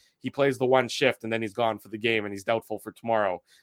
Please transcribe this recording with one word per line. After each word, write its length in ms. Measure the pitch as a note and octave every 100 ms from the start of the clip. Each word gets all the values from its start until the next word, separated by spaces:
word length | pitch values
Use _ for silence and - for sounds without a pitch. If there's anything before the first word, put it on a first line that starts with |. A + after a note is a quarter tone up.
| _ _
He 100 | C3
plays 260 | - C#3 A#2+
the 80 |
one 240 | B2+ C3 A#2+
shift 340 | - C3+ -
and 60 | A2
then 120 | A2+
he's 100 | A2
gone 260 | G2+ A2+ G#2+
for 100 | G#2
the 80 | G#2+
game 260 | A#2 A2+
and 80 | G#2
he's 120 | G2
doubtful 340 | G2 A2+ - G#2+
for 140 | -
tomorrow. 500 | - A#2 A2 G2+ F2+ - _